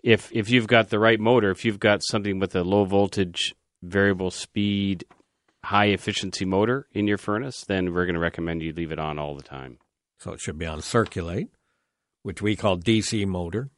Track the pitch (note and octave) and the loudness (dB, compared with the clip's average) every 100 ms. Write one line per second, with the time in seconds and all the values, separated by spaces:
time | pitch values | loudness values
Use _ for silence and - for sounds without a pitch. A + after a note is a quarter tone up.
0 | - G#2+ - A2+ G#2 B2 A2 A#2 G#2+ G#2+ | 6 4 2 -4 2 2 6 4 4 4
1 | A2 A2+ A2 B2 G2+ F#2 A#2 G2+ G#2+ G2+ | 4 4 4 4 4 2 -2 2 2 2
2 | - A2 G2+ F#2+ F#2+ F#2 F2+ G2+ G2 G2 | 0 -2 -2 -2 0 0 2 2 4 2
3 | G2+ - F2+ - - - _ _ F2+ G2 | 2 0 -2 -2 -6 -6 _ _ -4 2
4 | G2+ F#2 F#2 - - G#2 G#2 G2+ G2 F#2 | 2 2 -4 -6 -8 -4 -2 0 -2 -4
5 | - _ _ _ _ _ - G2+ G#2 G2 | -8 _ _ _ _ _ -2 2 4 2
6 | - G2+ G2 - F#2 F#2+ G#2+ C3 - G#2+ | -2 -4 -6 -4 0 2 2 0 -4 -2
7 | G#2 G2+ - G#2 C3+ - - F#2+ F2+ F2 | 0 0 -2 -4 -4 -10 -4 -2 0 0
8 | F2+ E2+ E2+ - E2 E2 D#2+ D#2+ D#2+ D#2 | 0 0 -2 -2 -4 -4 -6 -6 -6 -6
9 | D#2 D2+ D2 C#2+ C#2 C2+ C2 A#1 _ _ | -6 -6 -8 -10 -14 -16 -16 -20 _ _
10 | _ _ - - - D#2 E2 D2+ - A#2 | _ _ -14 -10 -10 -8 -8 -8 -2 0
11 | G#2 - E2+ F#2+ G#3 _ _ _ _ _ | 0 -4 -6 -6 -8 _ _ _ _ _
12 | _ _ - F2 G#2 G2+ G#2+ F2+ F2 A2 | _ _ -12 -4 -2 0 0 0 2 2
13 | G2+ A2+ G2 F#2 E2+ G2+ C#3 | 2 -2 -2 -2 -4 -6 -8